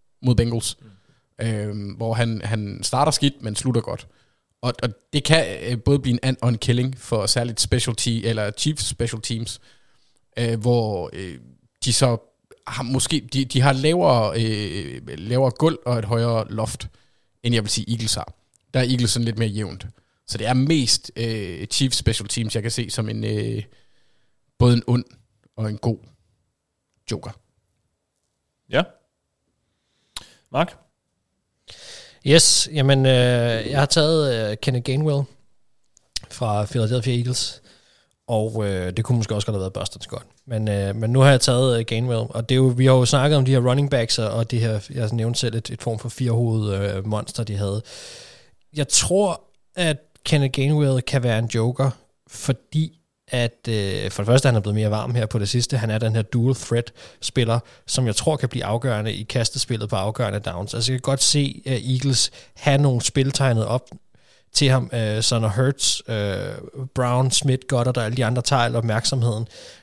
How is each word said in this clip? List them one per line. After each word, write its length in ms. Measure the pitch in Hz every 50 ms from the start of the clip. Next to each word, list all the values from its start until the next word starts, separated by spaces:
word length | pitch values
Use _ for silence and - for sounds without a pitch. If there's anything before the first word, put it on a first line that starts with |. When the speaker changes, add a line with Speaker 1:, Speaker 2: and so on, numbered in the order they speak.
| _ _ _ _
Speaker 1:
mod 120 | - 127 120
Bengals. 420 | 110 117 120 117 113 - - - _
Speaker 2:
Mm. 640 | 127 107 98 - _ _ _ _ _ _ _ - 117
Speaker 1:
Øhm, 420 | 113 110 104 104 104 104 104 101 101
hvor 220 | - - 113 113 113
han, 260 | 113 117 117 113 107 -
han 360 | 101 110 107 104 101 101 -
starter 300 | - - - 127 147 160
skidt, 300 | - - 143 139 - -
men 140 | - 110 107
slutter 240 | - - 131 117 117
godt. 260 | - - - - - - _ _ _ _ _ _ _ _ _ -
Og, 120 | - 123 - -
og 60 | - 120 107 _ _ _
det 120 | - 147 -
kan, 200 | - 156 165 131 87 95 -
øh, 160 | - 117 123 110
både 180 | - 156 143 139
blive 140 | 123 127
en 60 | 120 120
and 140 | - 131 127 -
og 80 | 113 123
en 100 | 120 -
killing 400 | - - 117 123 123 131 131 -
for 280 | - - 120 107 98
særligt 340 | 104 - 123 117 120 110 -
special 360 | - - 131 123 - 127 113
te-, 280 | - - 123 113 113 -
eller 260 | 110 110 107 104 104
Chiefs 360 | - - - 151 156 - -
special 360 | - - - 120 113 117 110
teams, 380 | - - 117 113 117 - - - _ _ _ _ _ _ _ _ _ _ _ _ _ _ - -
øh, 220 | 120 117 117 110
hvor, 500 | 104 123 120 120 113 107 101 90 85 -
øh, 260 | - 82 95 90 73 62 58 64 65 _ _ _ _ - -
de 80 | 127
så 240 | 117 - 135 123 117 - - _ _ _ _ - - _ -
har 160 | - - -
måske, 460 | 123 117 135 135 - - 165 143 110 113
de, 120 | - 131 135
de 160 | 123 - 131
har 120 | 127 143
lavere, 720 | 135 131 135 156 170 180 170 156 127 117 107 101 78 113
øh, 580 | 113 113 110 104 107 87 78 101 78 65 64 - - - 67 73
lavere 320 | 87 104 120 127 135 127
gulv 280 | - - 151 135 - - -
og 120 | 123 123 113
et 60 | 107
højere 460 | 98 120 117 117 120 117 113 - -
loft, 360 | 98 107 110 - - - - - _ _ _ _ _ _ _ _ _ _
end 120 | - 117 120
jeg 80 | 110
vil 80 | 104 107
sige 200 | - 113 98 -
Eagles 220 | 120 113 113 110 -
har. 180 | - - - - _ _ _ _ _ _ _ -
Der 60 | 131
er 40 | 127
Eagles 260 | 123 131 123 120 107
sådan 140 | - 123 117
lidt 140 | 117 110 110
mere 100 | 117 107
jævnt. 380 | 98 107 104 85 - 95 - - - _ _ _ _ _ _
Så 120 | - - -
det 80 | 107
er 80 | 117 127
mest, 580 | 127 135 151 165 151 123 104 - - - - -
øh, 500 | 113 117 117 113 107 101 92 87 78 101
Chiefs 300 | - - - 139 131 -
special 320 | - - 117 110 - 101 -
teams, 260 | - 120 113 110 -
jeg 80 | 113
kan 100 | 104 117
se 180 | - 127 113 -
som 180 | - - 107 110
en, 160 | 110 110 110
øh, 380 | 107 107 104 107 113 110 107 107 - _ _ _ _ _ _ _ _ _ _ _ _ _ _ _ _ _ -
både 160 | 123 123 120
en 80 | 117 -
ond 180 | - 120 123 - - - - _ _ _ _ _ _ -
og 140 | 113 110 107
en 80 | 104 101
god 200 | - 117 110 - - - _ _ _ _ _ _ _ _ _ _ _ _ _ _ _ _ _ _ _ -
joker. 200 | 110 98 - 107 - - _ _ _ _ _ _ _ _ _ _ _ _ _ _ _ _ _ _ _ _ _ _ _ _ _ -
Speaker 2:
Ja. 120 | - 143 185 - - _ _ _ _ _ _ _ _ _ _ _ _ _ _ _ _ _ _ _ _ _ _ _ - - - - _ _ _ _
Mark? 220 | - 139 170 - - - _ _ _ _ _ _ _ _ _ _ _ _ _ _ _ _ _ - - - - - - - - - - _ -
Speaker 3:
Yes, 420 | 135 147 165 - - - - - -
jamen, 340 | 156 147 131 139 139 135 135
øh, 60 | 131 131 123 123 123 123 120 120 120 113 113 110 117
jeg 80 | 139 135
har 80 | 143
taget, 640 | - - 170 151 156 165 156 147 135 120 113 110 104
øh, 60 | 107
Kenneth 280 | - - 143 127 123 117
Gainwell 380 | - 131 143 151 156 143 139 135 - - _ _ _ _ _ _ _ _ _ _ _ _ _ _ _ - - - -
fra 340 | - - 123 110 104 107 104
Philadelphia 500 | - - 120 110 107 127 123 110 131 123
Eagles, 460 | 120 120 123 127 - - - - - _ _ - _ _ _ _ _ _ _ _ _ _
og, 400 | - 117 107 107 113 110 113 104
øh, 260 | 101 98 92 90 90 90
det 80 | 110 110
kunne 120 | - 123 117
måske 160 | 107 - 110
også 120 | 104 101
godt 80 | - 104
have 60 | 98
været 120 | 92 95
Boston 300 | - 98 98 - - -
Scott. 220 | - - - - - _ _ _ _
Men, 220 | 131 117 110 110 107
øh, 280 | 101 101 98 98 98
men 140 | 110 110 110
nu 100 | 123 135
har 100 | 131 143
jeg 100 | 135 123
taget, 380 | - - 123 123 131 127 120 113
øh, 60 | 113
Gainwell, 420 | - 113 113 123 127 117 113 110 110
og 180 | - 117 117 -
det 60 | 131
er 20 |
jo, 60 | 131 131
vi 220 | 131 120 123 131
har 60 | 135
jo 120 | 131 127 127
snakket 320 | - - 135 135 147 151 143
om 60 | 131
de 60 | 127
her 80 | 135 127 120 127
running 220 | 123 143 143 135
backs, 280 | 139 123 113 - - -
og, 120 | 110 104
og 200 | 107 113 113 -
det 100 | 123 117
her, 200 | 113 110 110 104 - -
jeg 180 | 135 127 113 107
nævnte 280 | 120 117 110 117 120 -
selv, 140 | 123 117 110
et, 160 | 113 - -
et 120 | 120 -
form 160 | - 123 113 104
for 100 | - 117
firehovedet, 880 | - - 127 120 113 113 120 113 110 110 104 104 98 95 101 101 101
øh, 100 | 98 98
monster, 380 | 107 107 107 - - - - 110
de 120 | 104 101
havde. 260 | 98 104 98 101 110 - - - - - - - - - - - - - _ _ _ _ _ -
Jeg 140 | 147 139 -
tror, 540 | - - - - 175 196 208 185 156 - _ _ _ _ _ _ -
at 220 | 180 175 160 147 - _ _ _ _ -
Kenneth 280 | - 160 143 139 131
Gainwell 500 | - 139 135 143 151 151 147 135 131 127
kan 200 | - - - 131
være 160 | 120 120 113 113
en 80 | 117 113 -
joker, 360 | 113 110 127 123 - 135 135 - - _ _ _ _ _ -
fordi 720 | - - - - 123 - _ - - 151 160 160 - _ _ _ _ _ _ -
at, 400 | - 123 120 113 - _ - 120
øh, 420 | 113 107 98 98 98 101 104 104
for 120 | - -
det 40 | 104
første, 200 | 113 123 135 -
han 100 | 135 117
er 40 | 107
blevet 140 | 95 104 101
mere 160 | 107 107 104
varm 240 | 107 107 - - 117
her 120 | 120 107
på 120 | 107 - 110
det 100 | 101 101
sidste. 280 | - 123 117 - 143
Han 140 | 113 117 110
er 80 | 107 110
den 160 | 113 110 107
her 80 | 113
dual 320 | 104 - - 120 117 127 127
threat-spiller, 1040 | - - - 120 120 120 - - - - - - - - - - 131 117 113 113 120 - - - - _
som 200 | - - 135 127
jeg 100 | 113 101
tror 200 | - - 160 156
kan 120 | - - 117
blive 160 | - 123 -
afgørende 480 | 101 110 120 127 131 110 104 107 110
i 100 | 101 98
kastespillet 640 | 110 - - 123 113 - - 123 - - 117 107 107 98
på 80 | 120
afgørende 420 | 98 95 107 110 - 120 101 104 104
downs. 360 | - - 87 87 95 - -
Altså, 180 | 113 113 123
jeg 60 | 131 123
kan 20 | - 135
godt 120 | 135 131
se, 400 | - - - 147 139 139 - - -
at 140 | 131 131 117 - 127
Eagles 400 | 131 127 135 139 127 120 - - - - - - -
have 220 | - - 147 139 139
nogle 240 | 147 139 123 117
spil 280 | - - - 139 131 135
tegnet 340 | - - 139 131 117 110 110
op 240 | - 117 131 - - - - _ _ _ _ _ _ _ _ _ _
til 160 | - - 147 131
ham, 220 | 131 127 120 -
øh, 300 | 123 117 110 107 107 110
så 160 | 110 - 123 113
når 100 | 110 107
Hurts, 540 | 98 120 127 139 139 - - - - - - -
øh, 800 | 113 107 104 101 95 95 95 92 104 - - - - 135 131 131 -
Brown, 360 | 127 123 123 123 127 131 127
Smith, 320 | - - - 139 127 - - -
Goddard 280 | 135 120 120 127 123
og 80 | 123 113
alle 120 | 107 120
de 80 | 127 120
andre 180 | 107 120 123
tager 200 | - - 143 127
al 140 | 117 113 113
opmærksomheden, 720 | 117 113 113 107 113 - - 143 127 113 120 107 110 117 - - - - - - -